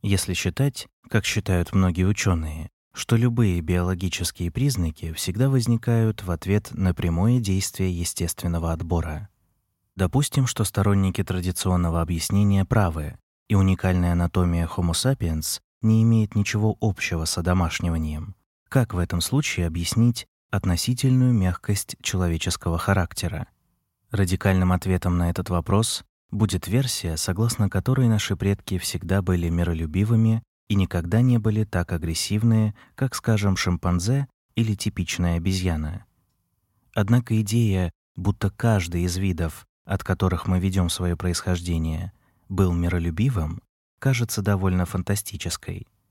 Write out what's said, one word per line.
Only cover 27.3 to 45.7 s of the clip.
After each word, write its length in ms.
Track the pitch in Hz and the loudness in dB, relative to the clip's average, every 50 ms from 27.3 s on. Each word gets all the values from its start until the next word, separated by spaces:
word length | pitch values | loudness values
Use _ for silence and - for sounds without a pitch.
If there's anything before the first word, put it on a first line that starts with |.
| 90 92 113 117 - - 107 92 | -2 0 0 -2 0 0 0 0
которой 380 | - 95 - 131 131 135 127 117 | 0 0 0 0 2 2 2 2
наши 280 | 110 104 - - 98 | 2 2 0 -2 -4
предки 440 | - 95 98 101 - - - 95 90 | -2 0 0 0 -2 -4 -4 -6 -4
всегда 420 | - - - - 95 87 95 98 | -4 -6 -8 -8 -4 0 0 0
были 280 | 90 92 90 90 85 82 | 2 2 0 0 0 0
миролюбивыми 920 | 85 85 85 85 82 80 82 78 78 92 104 110 117 110 113 110 110 113 - _ _ _ _ - | 0 0 0 0 -2 -2 -4 -2 0 0 2 2 4 4 4 4 2 0 -2 _ _ _ _ -2
и 60 | 104 | 0
никогда 480 | 98 92 - - 87 82 85 95 113 | 0 0 0 0 -4 -2 0 2 2
не 160 | 123 127 120 117 | 4 4 2 2
были 280 | 104 113 104 107 107 | 2 0 0 0 -2
так 260 | - - 90 85 - | -2 -2 -2 -2 -2
агрессивны, 800 | 90 80 80 82 82 - - - 101 107 113 117 110 110 110 107 104 - - _ _ | -2 -4 -4 -4 -4 -4 -4 -2 -2 0 2 4 4 4 2 0 -2 -6 -14 _ _
как, 180 | - 135 127 - | -6 -4 -4 -4
скажем, 420 | - - 120 110 104 101 101 92 - | -4 0 0 0 2 2 2 0 0
шимпанзе 720 | - 90 87 80 - 90 90 90 85 110 131 139 139 - _ _ _ _ _ | 0 0 -2 0 0 0 0 0 0 0 0 0 -2 -4 _ _ _ _ _
или 180 | - 117 110 104 | -2 0 0 -2
типичная 640 | - - 107 - - 87 - - - 90 87 85 85 | -2 -4 -6 -4 -4 -4 -4 -4 -2 0 0 0 0
обезьяна. 680 | 85 95 92 92 92 92 82 76 76 76 85 - - _ _ _ _ _ _ _ _ _ _ _ _ _ _ _ _ _ _ | 0 -2 -2 0 0 -2 -2 -2 -4 -6 -8 -10 -14 _ _ _ _ _ _ _ _ _ _ _ _ _ _ _ _ _ _
Однако 440 | 110 101 98 120 123 117 - 113 110 | -2 2 4 4 2 2 2 0 0
идея, 500 | 107 101 113 120 117 107 95 92 90 82 - _ _ _ _ | 0 2 2 2 2 2 2 2 0 -2 -4 _ _ _ _
будто 340 | - 90 101 98 - - 95 | -4 -2 -2 0 0 -2 -4
каждый 540 | - - - 117 110 98 85 85 85 85 87 | -2 0 2 2 2 2 2 0 -2 -2 -2
из 140 | 90 85 92 | -2 -2 -2
видов, 500 | 98 95 90 78 85 80 - - - _ _ _ _ | -2 -2 -2 -2 -4 -4 -6 -8 -16 _ _ _ _
от 180 | - 98 92 - | -4 -4 -4 -2
которых 440 | - 90 - 95 90 90 82 - - | -2 0 0 2 2 0 0 0 0
мы 120 | 92 90 | 0 2
ведём 300 | 90 98 92 98 90 85 | 2 2 2 2 0 0
своё 260 | - - 92 87 85 | 0 -2 -2 -2 -2
происхождение, 960 | - - 90 85 - - 92 90 85 85 87 85 80 80 80 80 82 - - - _ _ _ _ _ _ - | -2 -2 -2 -2 -2 -2 -2 -2 -2 -2 -2 -2 -2 -2 -2 -2 -4 -6 -8 -12 _ _ _ _ _ _ -6
был 260 | 101 95 98 90 87 | 0 2 2 2 2
миролюбивым, 920 | 85 85 85 87 87 82 85 80 85 113 139 123 92 78 78 80 - - _ _ _ _ _ _ _ | 2 0 0 0 0 -2 -2 -2 0 0 0 0 -2 -4 -4 -6 -10 -12 _ _ _ _ _ _ _
кажется 460 | - 135 131 120 120 - - 110 98 | -2 -2 0 0 -2 -4 -4 -2 0
довольно 420 | 104 101 92 98 95 92 92 90 | 0 0 2 2 2 2 0 0
фантастической. 1040 | - - 90 87 - 104 98 - - - - - 87 - - - - | -2 -2 -4 -4 -2 -4 -4 -4 -8 -12 -10 -8 -8 -8 -8 -8 -10